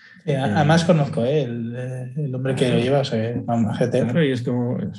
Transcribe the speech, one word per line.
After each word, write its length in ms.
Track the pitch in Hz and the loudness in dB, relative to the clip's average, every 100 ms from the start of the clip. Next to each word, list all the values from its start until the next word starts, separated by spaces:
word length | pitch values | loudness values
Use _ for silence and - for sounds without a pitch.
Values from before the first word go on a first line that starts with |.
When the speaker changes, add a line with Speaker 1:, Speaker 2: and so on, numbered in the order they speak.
| - - | -20 -12
Speaker 1:
Sí, 80 | - | -4
a-, 140 | 135 135 | 0 0
Speaker 2:
Eh, 40 | 104 | 2
Speaker 1:
además 280 | 143 170 | 4 4
conozco, 400 | 175 160 131 113 | 6 4 2 0
¿eh? 180 | 120 156 | 0 0
el, 300 | 123 117 117 120 | -2 -4 -6 -8
eh, 360 | 127 127 127 135 | -8 -8 -8 -6
el 180 | 143 | -6
hombre 200 | 127 131 | -4 -2
que 100 | 131 | 0
lo 60 | 131 | 2
Speaker 2:
Claro. 100 | 117 | 2
Speaker 1:
lleva, 140 | 123 143 | 2 2
o 40 | |
sea, 280 | 131 113 113 | 0 -2 -2
que, 80 | 123 | -4
vamos, 380 | - 117 107 - | -2 0 0 0
gente. 220 | 117 127 | 0 2
Speaker 2:
Claro, 200 | 117 156 | 2 2
y 80 | 147 | 2
es 100 | 127 | 0
como, 360 | 123 123 123 - | -2 -2 -2 -4
es, 200 | - | -6